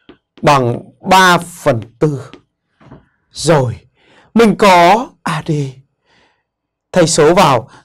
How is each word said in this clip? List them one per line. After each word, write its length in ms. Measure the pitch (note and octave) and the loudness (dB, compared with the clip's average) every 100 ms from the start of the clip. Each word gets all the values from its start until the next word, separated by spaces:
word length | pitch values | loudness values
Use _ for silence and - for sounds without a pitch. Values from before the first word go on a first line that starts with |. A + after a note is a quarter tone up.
| _ _ _ _ | _ _ _ _
bằng 420 | D3 C#3 B2 A#2+ - _ G3 | -2 0 -2 -6 -12 _ -2
ba 280 | F#3 F#3 E3+ | 2 2 0
phần 440 | E3+ - D3+ A#2 G#2+ _ | -4 -6 -4 -4 -8 _
tư. 320 | D3+ C#3 - - _ _ _ _ _ - _ _ _ | -6 -6 -12 -20 _ _ _ _ _ -20 _ _ _
Rồi, 480 | - D3 D#3 B2 F#2 _ _ _ _ _ | -8 -2 0 -2 -8 _ _ _ _ _
mình 220 | A3 A3+ F3 | 0 0 2
có 520 | G#3 F3+ E3+ G#3+ C#4 _ | 2 4 4 2 -2 _
A 200 | - D#3 D#3+ | -10 -10 -6
D. 40 | D3 C3+ B2+ _ _ _ _ _ _ _ _ _ _ _ | -6 -8 -14 _ _ _ _ _ _ _ _ _ _ _
Thầy 160 | F#3 D#3+ | -2 -2
số 260 | - D3+ | 0 2
vào, 360 | F3+ D#3+ B2 B2+ - | 2 2 0 -4 -16